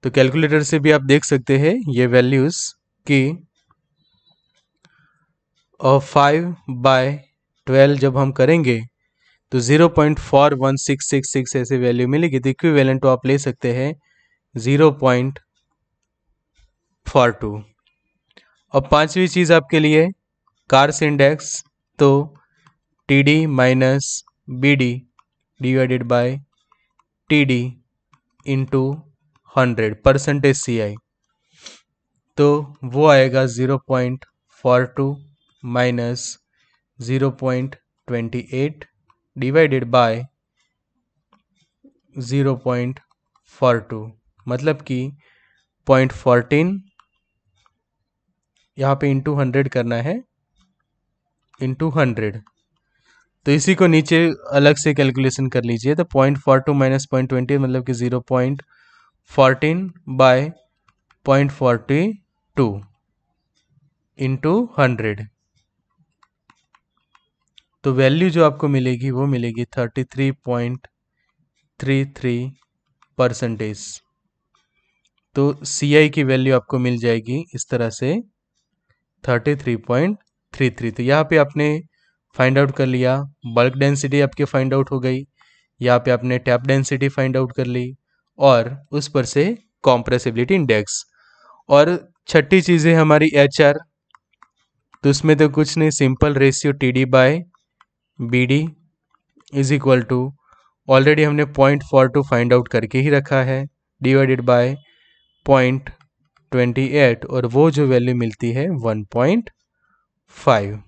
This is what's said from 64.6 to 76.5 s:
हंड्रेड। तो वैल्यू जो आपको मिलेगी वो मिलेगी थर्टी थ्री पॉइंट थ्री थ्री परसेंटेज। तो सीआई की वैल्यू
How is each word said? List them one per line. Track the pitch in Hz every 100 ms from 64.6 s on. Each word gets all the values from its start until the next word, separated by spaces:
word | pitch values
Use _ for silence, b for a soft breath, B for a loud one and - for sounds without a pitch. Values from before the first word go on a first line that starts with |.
| 240 -
हंड्रेड। | 131 117 110 104 104 _ _ _ _ _ _ _ _ _ _ _ _ _ _ _ _ _ _ _ _ _ _ _ _ _
तो | 139
वैल्यू | 127 131 151 185
जो | 165
आपको | 156 143 151
मिलेगी | 139 127 123 131
वो | 127 139
मिलेगी | 127 120 113 120 -
थर्टी | 120 139
थ्री | 127 131 135 139
पॉइंट | - 120 120 123 _ _ _ _ _ _ _ _ _ _
थ्री | 131 135 139 139
थ्री | 127 120 127 - _ _ _ _ _ -
परसेंटेज। | 123 117 120 110 107 104 - - _ _ _ _ _ _ _ _ _ _ _ _ _ -
तो | 139 143
सीआई | - - 147 147 151
की | 151
वैल्यू | 135 131 131